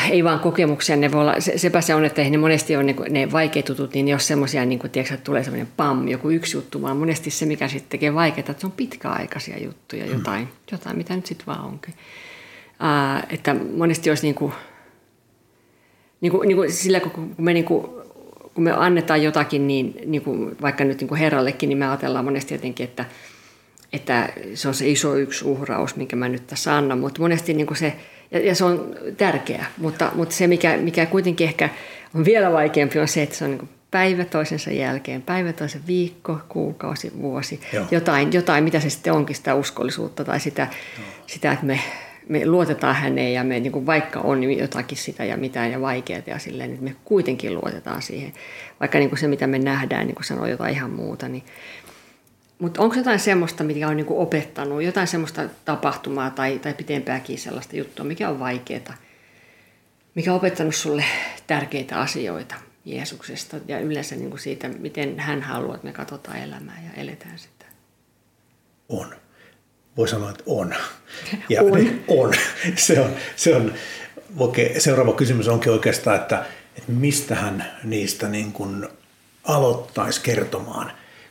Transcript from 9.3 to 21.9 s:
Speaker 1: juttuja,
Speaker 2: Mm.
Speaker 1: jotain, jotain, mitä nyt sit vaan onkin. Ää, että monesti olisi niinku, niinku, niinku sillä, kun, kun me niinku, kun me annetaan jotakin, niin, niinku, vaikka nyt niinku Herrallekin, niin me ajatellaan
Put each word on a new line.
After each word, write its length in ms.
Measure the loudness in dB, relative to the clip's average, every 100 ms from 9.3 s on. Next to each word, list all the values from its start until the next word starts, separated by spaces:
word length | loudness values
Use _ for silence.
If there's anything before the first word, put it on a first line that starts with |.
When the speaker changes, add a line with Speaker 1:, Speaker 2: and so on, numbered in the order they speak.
| -8 -10 -10
Speaker 1:
juttuja, 420 | -10 -12 -12 -10 -4
Speaker 2:
Mm. 60 |
Speaker 1:
jotain, 360 | -4 -2 -4 -6 -12 -12
jotain, 260 | -10 -6 -6
mitä 180 | -4 -6
nyt 100 | -6
sit 180 | -10 -10
vaan 140 | -10 -8
onkin. 280 | -12 -14 -18 -18 -20 -20 -20 -20 -20 -20 -4
Ää, 480 | 2 4 2 0 -2
että 260 | -4 0 0 0 0
monesti 320 | 2 2 2
olisi 120 | 2
niinku, 300 | 2 0 -2 -4 -14 -20 -20 _ _ _ _ _ _ _ _ _ _ _ _ -2
niinku, 200 | 2 4
niinku 200 | 4 4 4
sillä, 300 | 2 2 4
kun, 120 | 2
kun 340 | -6 -10 0 2
me 80 |
niinku, 480 | 4 4 2 0 -10 -18 -20 -20 -20 -10
kun 100 | 0
me 80 | 2
annetaan 520 | 4 4 4 4 4
jotakin, 440 | 4 4 2 2 2
niin, 280 | 2 0 -4 -4
niinku, 460 | -4 -2 -4 -4 -4
vaikka 220 | -2 2
nyt 160 | 0 0
niinku 160 | -2 0
Herrallekin, 540 | 2 4 2 0 0
niin 80 | 0
me 100 |
ajatellaan 380 | 0